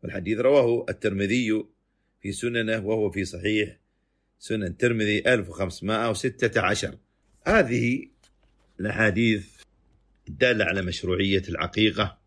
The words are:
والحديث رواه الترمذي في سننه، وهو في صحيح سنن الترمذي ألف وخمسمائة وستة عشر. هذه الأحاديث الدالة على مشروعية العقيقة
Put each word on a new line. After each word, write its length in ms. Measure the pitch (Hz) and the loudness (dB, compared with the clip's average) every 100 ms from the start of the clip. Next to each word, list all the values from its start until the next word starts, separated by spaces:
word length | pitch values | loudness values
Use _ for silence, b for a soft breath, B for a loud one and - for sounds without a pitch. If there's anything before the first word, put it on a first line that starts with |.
والحديث 360 | 87 95 92 110 | -8 -8 -4 0
رواه 460 | 127 143 120 117 - | 4 6 4 2 -2
الترمذي 720 | 101 110 98 101 123 113 107 - _ _ _ _ _ | -2 -2 0 0 2 2 0 -2 _ _ _ _ _
في 100 | 101 | -10
سننه، 540 | 98 120 120 110 110 98 | -6 -4 -2 -2 -2 -2
وهو 260 | 110 104 | 0 0
في 140 | 92 92 | -2 -6
صحيح 540 | 87 101 107 104 - _ _ _ _ _ _ | -4 -2 0 -2 -6 _ _ _ _ _ _
سنن 240 | - 110 | -6 -4
الترمذي 720 | 98 - 120 117 107 104 - | -4 0 0 2 2 2 2
ألف 160 | 123 90 | 2 0
وخمسمائة 600 | 95 95 - 95 110 117 | -4 -6 -4 -4 -2 -2
وستة 520 | 104 131 - 117 113 | -2 -4 -2 0 2
عشر. 340 | 92 101 95 - _ _ _ _ - | 0 0 -4 -10 _ _ _ _ 0
هذه 600 | 214 135 120 120 131 - _ _ _ _ _ _ _ | 2 2 0 0 -2 -6 _ _ _ _ _ _ _
الأحاديث 680 | 101 104 110 95 117 107 92 - - _ _ _ _ _ - | -6 0 2 4 2 0 -4 -20 -20 _ _ _ _ _ -18
الدالة 380 | 73 127 113 90 | 0 2 2 0
على 160 | 98 | -2
مشروعية 600 | 90 87 90 90 98 95 90 | -4 -4 -2 0 2 0 0
العقيقة 680 | 85 85 - 107 101 101 - | -6 -4 2 2 2 -4 -4